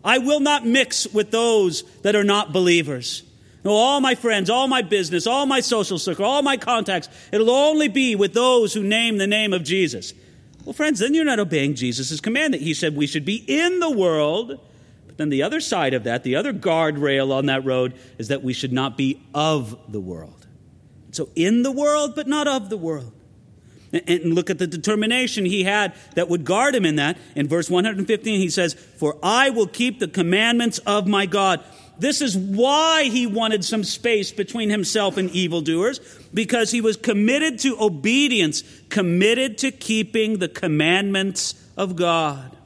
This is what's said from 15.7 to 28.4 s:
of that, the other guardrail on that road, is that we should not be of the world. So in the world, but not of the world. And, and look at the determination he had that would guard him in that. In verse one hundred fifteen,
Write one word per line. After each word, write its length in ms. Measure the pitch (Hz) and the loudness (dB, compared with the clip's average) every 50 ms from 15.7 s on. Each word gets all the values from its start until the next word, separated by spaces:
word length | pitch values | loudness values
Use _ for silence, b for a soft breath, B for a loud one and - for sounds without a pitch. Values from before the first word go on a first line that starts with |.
| - 180 151 131 131 | 0 0 0 0 0
of 100 | 123 104 | -2 -2
that, 200 | 120 117 120 - | -2 -4 -4 -2
the 120 | 131 127 | 0 -2
other 160 | 151 220 285 | 0 0 -2
guardrail 800 | 220 156 - 185 160 165 165 156 151 143 147 143 139 135 135 135 | -4 -2 0 0 2 2 2 0 0 0 0 2 2 2 2 0
on 140 | 135 135 139 | 0 0 0
that 180 | 139 135 135 135 | 0 0 0 0
road, 300 | 131 131 127 127 127 127 B B B B B | 0 0 0 0 -2 -4 B B B B B
is 100 | 117 104 | -4 -4
that 140 | 139 135 | -4 -4
we 100 | 139 127 | -2 -4
should 200 | 123 - - 131 | -4 -4 -4 -2
not 260 | 123 127 135 135 110 - | -2 -2 -2 -2 -2 -2
be 240 | 135 131 139 - - - | -2 -2 -2 -4 -12 -8
of 460 | - 147 151 160 156 147 123 107 120 - - - | -2 0 0 2 2 0 -2 -6 -12 -16 -16 -10
the 120 | 107 104 | -10 -8
world. 460 | 92 92 87 80 80 - - - - - - - - - - - - - - - - - | -8 -8 -10 -12 -14 -18 -20 -20 -20 -20 -20 -20 -20 -20 -20 -20 -20 -20 -20 -20 -20 -14
So 160 | - - 151 - - | -10 -10 -10 -6 -2
in 260 | 165 165 196 226 240 | 0 2 2 2 2
the 100 | 240 269 | 2 0
world, 440 | 262 269 294 294 294 302 294 277 220 | 0 0 2 2 2 2 0 -2 -4
but 100 | 302 294 | -6 -4
not 220 | 262 294 302 294 294 | -2 -2 0 0 0
of 200 | 269 262 202 190 | -2 -2 -4 -6
the 80 | 220 | -8
world. 360 | 202 165 165 160 143 123 113 - - - - - - - - - b b b b b b b | -6 -4 -6 -6 -6 -8 -14 -18 -20 -20 -20 -20 -20 -20 -20 -20 b b b b b b b
And, 100 | - 170 175 - | -6 -6 0 0
and 260 | 170 175 165 170 165 | -2 0 0 0 0
look 160 | 175 165 - | 0 0 -2
at 80 | 185 160 | -4 -4
the 80 | 185 | -4
determination 800 | 165 147 170 143 202 214 214 214 220 240 254 254 - - 214 190 | -6 -6 -6 -2 -2 0 0 0 0 0 0 0 -2 -2 -2 -2
he 180 | 175 196 202 180 | -2 0 0 0
had 300 | 190 202 208 202 185 B B B B B | 0 0 0 0 -2 B B B B B
that 120 | 165 180 - | -2 0 0
would 160 | 170 180 143 | -2 -2 0
guard 300 | 139 185 214 262 285 262 | 0 2 2 2 2 2
him 100 | 240 185 | 2 2
in 120 | 165 151 | 2 2
that. 200 | 151 143 151 180 B B B B | 2 0 0 -2 B B B B
In 140 | 147 143 139 | -4 -2 0
verse 220 | 156 175 160 - | 0 -2 0 0
one 140 | 175 180 190 | 0 2 2
hundred 200 | 226 208 190 190 | 0 -2 -4 -2
fifteen, 340 | - 220 208 - 220 214 196 | -2 -2 -2 -2 -2 0 0